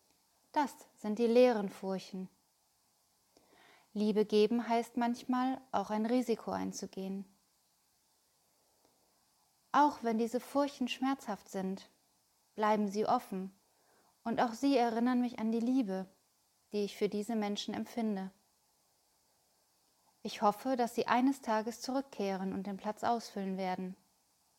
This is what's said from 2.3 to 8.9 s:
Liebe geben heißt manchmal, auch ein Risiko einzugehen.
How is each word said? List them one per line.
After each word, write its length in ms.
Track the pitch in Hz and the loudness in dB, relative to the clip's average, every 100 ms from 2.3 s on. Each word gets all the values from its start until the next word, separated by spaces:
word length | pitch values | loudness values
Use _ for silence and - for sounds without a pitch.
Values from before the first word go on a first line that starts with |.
| _ _ _ _ _ _ _ _ _ _ _ _ _ - - _ | _ _ _ _ _ _ _ _ _ _ _ _ _ -20 -20 _
Liebe 320 | 208 214 208 | 0 2 4
geben 460 | 208 214 214 240 226 | 4 6 6 4 2
heißt 260 | 233 233 247 | 0 0 -2
manchmal, 640 | 240 240 - 254 262 262 - | 0 -2 -2 0 0 -2 -4
auch 180 | 202 190 | -2 -2
ein 160 | 214 226 | -2 0
Risiko 460 | 254 240 220 196 | 0 2 -2 -2
einzugehen. 760 | 185 190 - 196 196 190 196 190 _ _ _ _ _ _ _ _ _ _ _ _ _ _ _ _ | -4 -4 -6 -10 -8 -8 -8 -10 _ _ _ _ _ _ _ _ _ _ _ _ _ _ _ _